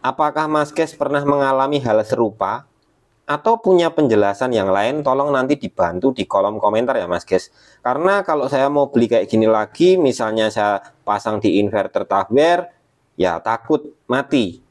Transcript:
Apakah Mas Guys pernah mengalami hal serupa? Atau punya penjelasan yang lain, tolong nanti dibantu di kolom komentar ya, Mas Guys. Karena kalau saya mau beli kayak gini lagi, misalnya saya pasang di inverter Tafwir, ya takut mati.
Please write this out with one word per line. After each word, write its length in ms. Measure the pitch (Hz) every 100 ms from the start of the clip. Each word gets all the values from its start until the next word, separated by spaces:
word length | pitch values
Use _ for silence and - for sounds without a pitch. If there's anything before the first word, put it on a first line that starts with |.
Apakah 400 | 127 131 151 147 156
Mas 180 | 156 147
Guys 240 | 156 160
pernah 320 | - 147 147
mengalami 560 | 143 143 135 135 135 147
hal 240 | 123 110
serupa? 640 | 107 - 117 104 98 113 - _ _ _ _ _
Atau 320 | - 147 214 226
punya 240 | 202 180 170
penjelasan 640 | 165 143 107 101 101 127
yang 160 | 117 95
lain, 320 | 95 107 147
tolong 320 | 143 131 147
nanti 240 | 139 127 147
dibantu 560 | 101 - 90 87 131
di 160 | 127 101
kolom 320 | 101 98 107
komentar 320 | 104 110 123
ya, 160 | 127 87
Mas 160 | 85
Guys. 240 | - 92 - _ _ _
Karena 400 | 123 131 175 202
kalau 320 | 190 151 135
saya 160 | 139 139
mau 240 | 147 139
beli 160 | 127 117
kayak 240 | 117 95
gini 160 | 110 110
lagi, 480 | 110 107 - 175 185
misalnya 560 | 147 117 113 110 110
saya 320 | 110 104 101 - _ -
pasang 320 | 104 113 107
di 160 | 107 87
inverter 480 | 104 104 95 -
Tafwir, 640 | 98 98 98 120 160 175 175 _ _ _ _ -
ya 240 | 90 85
takut 560 | - 117 - 151 151 -
mati. 560 | _ 127 139 147 101 82 _